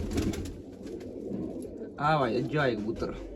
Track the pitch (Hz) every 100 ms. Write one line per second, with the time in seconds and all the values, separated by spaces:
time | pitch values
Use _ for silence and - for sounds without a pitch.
0 | - - - - - - - - - -
1 | - - - - - - - - - -
2 | 147 156 123 117 131 151 139 107 107 -
3 | 98 - -